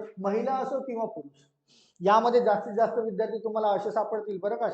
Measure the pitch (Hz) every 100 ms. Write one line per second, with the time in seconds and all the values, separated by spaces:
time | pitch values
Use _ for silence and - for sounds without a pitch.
0 | - - 196 220 247 262 254 269 262 226
1 | 220 156 143 - _ _ _ _ _ _
2 | 180 220 233 240 214 202 220 208 220 226
3 | 220 185 220 220 220 220 214 202 208 226
4 | 202 214 214 190 202 233 220